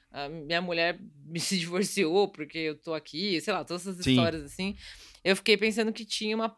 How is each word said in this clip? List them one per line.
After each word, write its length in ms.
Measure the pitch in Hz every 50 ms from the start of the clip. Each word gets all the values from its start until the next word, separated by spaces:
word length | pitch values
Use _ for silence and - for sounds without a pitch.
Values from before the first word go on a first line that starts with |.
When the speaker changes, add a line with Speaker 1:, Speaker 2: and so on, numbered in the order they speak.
| _ _ -
Speaker 1:
a 160 | 139 143 143
minha 340 | 160 165 147 147 170 170 185
mulher 380 | 180 170 165 170 175 175 - - - - 143 143
me 140 | 147 165 170
se 180 | - - 196 180
divorciou 680 | 165 170 170 185 208 190 - 202 185 156 170 196 202 196
porque 300 | - - 151 - - 165
eu 180 | 160 156 151
tô 180 | 147 - 170 160
aqui", 460 | 156 151 - - 151 190 208 180 156
sei 120 | 147 220 190
lá, 120 | 180 147
todas 240 | - 170 175 170 196
essas 160 | 185 175 -
Speaker 2:
Sim. 60 | 135 131
Speaker 1:
histórias, 320 | 127 - 165 160 160 143
assim. 320 | 143 - - 190 196 202 - - - - - - - - - -
Eu 100 | 175 196
fiquei 220 | 190 - - 208
pensando 360 | 202 208 220 208 233 220 226 220
que 120 | - 220
tinha 320 | 208 - - 214 214 220
uma, 200 | 226 226 226 226